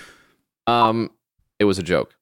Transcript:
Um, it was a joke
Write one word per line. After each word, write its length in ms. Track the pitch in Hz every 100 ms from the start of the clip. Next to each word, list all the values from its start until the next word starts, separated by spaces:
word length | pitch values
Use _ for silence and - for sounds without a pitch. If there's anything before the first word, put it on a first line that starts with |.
| - - _ _ _ _ -
Um, 440 | 117 113 113 110 - _ _ _ _
it 40 | 104
was 140 | 95
a 40 |
joke 300 | 85 85 - _